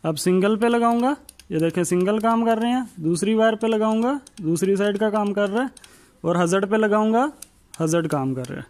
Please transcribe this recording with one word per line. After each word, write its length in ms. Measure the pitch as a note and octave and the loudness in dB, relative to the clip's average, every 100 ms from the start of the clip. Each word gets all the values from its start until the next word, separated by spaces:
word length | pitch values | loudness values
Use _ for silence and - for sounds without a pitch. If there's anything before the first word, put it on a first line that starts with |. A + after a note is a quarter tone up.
अब 120 | D#3+ D#3 | -4 -2
सिंगल 380 | F#3 F#3 G3+ A3 | 0 2 2 2
पे 100 | A#3 | 2
लगाऊंगा, 460 | A#3+ A#3 A#3 B3 D4 - _ - | 2 2 2 0 -2 -8 _ -6
ये 80 | E3 | -2
देखें 240 | E3 D#3+ F3 | 0 0 0
सिंगल 340 | F3+ F#3 G#3+ | 0 0 0
काम 260 | A3 A3+ A3+ | 0 0 2
कर 140 | A3+ | 0
रहे 120 | A#3 | 0
हैं, 180 | B3 A#3 - | -2 -4 -6
दूसरी 320 | D#3 E3+ G3 A3 | -4 -2 0 2
वायर 200 | A3 A3+ | 2 2
पे 120 | A3+ | 0
लगाऊंगा 520 | A3 A3 A3 A#3+ C#4+ - - | 0 0 0 0 -4 -8 -8
दूसरी 340 | D#3+ E3 F#3+ G3 | -4 -2 0 0
साइड 200 | G#3 G3+ | 0 0
का 100 | G#3+ | 0
काम 240 | G#3 G#3 | 0 -2
कर 160 | G3+ G#3 | -2 -2
रहा 140 | G#3 | -2
है, 80 | C4 - - - - _ | -4 -8 -20 -20 -20 _
और 140 | E3 F3 | -2 0
हजार्ड 280 | E3+ F#3+ G3 | 2 2 2
पे 120 | A3 | 0
लगाऊंगा 540 | G#3+ G#3+ G#3+ A3 C#4+ - - _ _ | 2 2 2 2 0 -4 -20 _ _
हजार्ड 340 | - E3 E3+ D#3+ | -4 0 0 0
काम 240 | D3 C3 | -2 -2
कर 120 | C3 B2 | -4 -8
रहा 140 | - | -12
है। 60 | G#2+ | -14